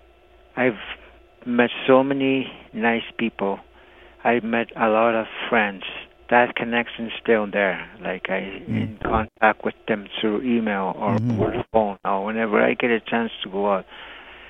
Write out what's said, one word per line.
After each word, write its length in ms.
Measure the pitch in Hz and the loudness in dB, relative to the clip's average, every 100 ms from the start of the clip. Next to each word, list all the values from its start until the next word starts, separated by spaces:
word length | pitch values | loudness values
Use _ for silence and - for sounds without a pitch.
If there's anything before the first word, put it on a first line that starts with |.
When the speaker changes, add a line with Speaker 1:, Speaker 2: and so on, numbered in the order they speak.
| - _ _ - - - | -20 _ _ -20 -12 -2
Speaker 1:
I've 240 | 127 101 - - - - - _ 127 | 0 0 -6 -14 -18 -20 -20 _ -2
met 240 | 120 120 - - | 2 2 2 4
so 160 | 131 | 6
many 480 | 135 139 135 135 120 - - | 6 2 2 2 -2 -10 -14
nice 300 | 110 117 113 - - | -2 0 0 -4 -4
people. 420 | 113 - 98 98 - - - - - - | -4 -2 -4 -4 -8 -20 -20 -20 -20 -4
I've 220 | 120 120 | 2 2
met 240 | 110 117 113 - | 2 0 -2 0
a 140 | 113 | 2
lot 260 | 107 117 113 | 4 4 2
of 120 | 110 - - | -2 -8 0
friends. 340 | 117 104 95 - - - _ - | 2 0 -2 -10 -12 -16 _ 2
That 260 | 120 120 - | 4 4 2
connection's 560 | 120 117 117 - 113 - | -2 -2 -2 -6 -8 -4
still 260 | - 113 104 | 2 2 2
there. 380 | 98 98 85 82 - | 0 0 -2 -8 -12
Like, 280 | 87 92 - | -8 -8 -4
I 320 | 95 95 - - | -4 -6 -10 -4
Speaker 2:
Mm. 0 | |
Speaker 1:
in 300 | 110 104 107 | -2 -2 -4
contact 640 | - 110 107 - 110 - | -2 -2 -2 0 2 2
with 120 | 107 - - | -4 -6 -4
them 200 | 107 98 - | -4 -4 -4
through 220 | 110 104 | -2 -2
email 520 | 127 117 110 98 95 - | 0 0 0 -2 -2 -2
or 180 | 104 110 | 0 0
Speaker 2:
Mm-hmm. 240 | 120 110 | 0 0
Speaker 1:
over 120 | 85 | 0
the 120 | - - | -2 0
phone, 260 | 113 104 95 | 2 0 -2
or 220 | 95 98 101 | -2 -2 0
whenever 360 | 110 113 107 | -2 2 4
I 120 | 120 | 4
get 160 | 120 123 | 2 0
a 100 | 113 | 0
chance 320 | - 117 113 - | 0 -2 -2 -6
to 60 | 104 | -8
go 220 | 95 101 | -2 0
out, 140 | 95 - - - - - - - | 0 -4 -16 -18 -18 -20 -20 -20